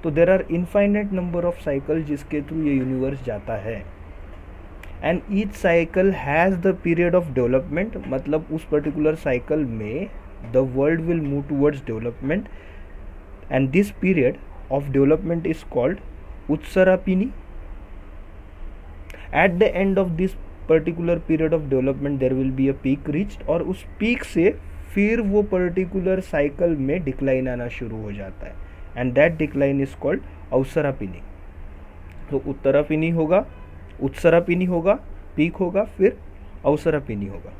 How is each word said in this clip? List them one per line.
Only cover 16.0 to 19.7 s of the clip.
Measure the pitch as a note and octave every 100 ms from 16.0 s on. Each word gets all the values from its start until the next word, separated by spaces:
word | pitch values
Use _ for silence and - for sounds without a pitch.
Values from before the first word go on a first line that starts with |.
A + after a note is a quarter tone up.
| - - - - -
उत्सरापिनी। | D#3 - - F#3 F#3 F#3+ F#3 A#3+ - - - - - - - - - - - - - - - - - - - - C#3+
At | F#3+ F3
the | G#3+